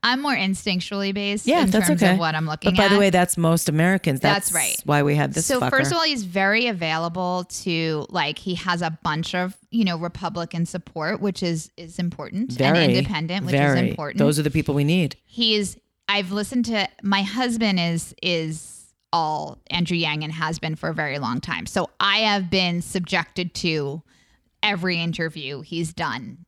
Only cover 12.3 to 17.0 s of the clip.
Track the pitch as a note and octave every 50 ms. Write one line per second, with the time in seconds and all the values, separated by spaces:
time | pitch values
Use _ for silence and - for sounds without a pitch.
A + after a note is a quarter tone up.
12.3 | - F#3 A#3 C4+ B2 B2 C3+ C3+ D#3+ F3 E3 C#3+ A#2+ B2 C#3 C3+ - D3+ D#3+ E3
13.3 | F3 G3 - B2+ C3 C#3 C#3+ C#3+ C#3 B2+ B2 A#2+ - - D3+ D3 - - C#3 C#3+
14.3 | D3+ C#3+ D3+ D3+ C#3 D#3+ C#3+ - C#3+ C#3+ C#3+ C#3+ E3+ F#3 F3 C3+ - _ _ _
15.3 | - - A#3+ A3+ G#3+ G#3 G3+ F3+ - - _ _ _ _ _ - G3+ G3+ G3+ F3+
16.3 | G3 G#3 G#3 - - B3 A#3 A3+ A3+ G#3+ F#3+ - _ -